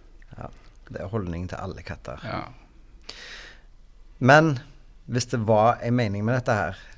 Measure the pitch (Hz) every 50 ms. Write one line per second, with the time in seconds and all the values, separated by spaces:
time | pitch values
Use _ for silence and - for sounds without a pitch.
0 | - - - - - - - - - - - - - - - - - - 87 -
1 | 87 92 101 110 92 87 82 85 92 87 82 - - 95 76 - 85 - 85 -
2 | - - 65 - - - - 92 - - - - - - - - - - - -
3 | - - - - - - - - - - - - - - - - - - - -
4 | - - - - 123 127 143 156 160 160 139 117 - - - - - - - -
5 | - 135 120 123 123 - 135 120 107 107 110 107 110 120 - - - 120 123 127
6 | 117 101 98 101 107 113 131 127 123 131 113 104 82 80 95 - - - -